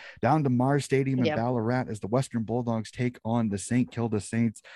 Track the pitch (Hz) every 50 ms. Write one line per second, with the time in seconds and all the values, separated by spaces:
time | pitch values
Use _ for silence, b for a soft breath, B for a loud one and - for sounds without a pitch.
0 | B B B B - 120 147 160 143 139 123 120 123 135 143 143 131 - 135 135
1 | 135 135 135 127 123 156 151 113 117 123 127 120 110 113 123 127 127 - 110 -
2 | - 95 113 131 131 - - 117 110 98 113 123 120 117 113 113 107 - - -
3 | 123 123 123 - - 110 113 120 113 107 101 98 - - 120 127 123 - - 117
4 | 117 113 110 104 - - - 113 117 113 107 - - B B